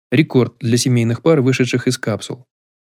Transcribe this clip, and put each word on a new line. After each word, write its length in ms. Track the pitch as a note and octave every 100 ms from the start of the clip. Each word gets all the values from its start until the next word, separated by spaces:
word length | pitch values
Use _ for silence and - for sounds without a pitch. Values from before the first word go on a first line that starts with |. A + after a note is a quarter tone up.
| _
Рекорд 440 | C3 D#3 B2+ A2+ -
для 180 | A#2 A#2+
семейных 440 | C3 B2 A2+ A#2+
пар, 200 | E3 D#3
вышедших 460 | B2+ B2+ B2 B2 B2+
из 100 | B2
капсул. 480 | - G2+ - A#2 _ _ _ _ _